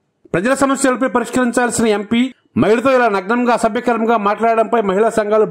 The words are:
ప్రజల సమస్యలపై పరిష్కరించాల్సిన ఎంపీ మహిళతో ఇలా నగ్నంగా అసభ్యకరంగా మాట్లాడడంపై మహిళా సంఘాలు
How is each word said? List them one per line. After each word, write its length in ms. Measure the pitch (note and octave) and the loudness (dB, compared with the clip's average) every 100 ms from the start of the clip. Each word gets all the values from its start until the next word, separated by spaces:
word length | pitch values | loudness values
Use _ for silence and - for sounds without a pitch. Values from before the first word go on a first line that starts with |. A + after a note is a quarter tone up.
| _ _ _ | _ _ _
ప్రజల 200 | E3 G#3+ | -4 -2
సమస్యలపై 560 | C4+ C4+ C4+ C4+ B3 B3+ B3 | 0 0 0 0 0 -2 -2
పరిష్కరించాల్సిన 720 | A3+ B3+ B3 A#3+ A#3+ - A3+ | -2 -2 0 0 -2 0 0
ఎంపీ 340 | G#3 G#3 A#3 B3+ - _ - | 0 0 -2 -2 -4 _ -2
మహిళతో 280 | E3 A#3 B3+ C4 | 2 2 2 2
ఇలా 120 | A#3+ G3 | 2 0
నగ్నంగా 360 | F#3 A#3+ A#3+ | -2 -2 0
అసభ్యకరంగా 640 | A3+ A3+ A3 A#3+ A3+ A3+ A#3 G3+ | 0 0 -2 -2 -2 0 0 0
మాట్లాడడంపై 540 | G#3 A3+ A3+ G#3+ A#3 G3+ | 0 0 0 0 0 0
మహిళా 180 | F#3+ A3+ | 0 0
సంఘాలు 400 | A3 G#3 G#3+ G3+ | 0 0 0 2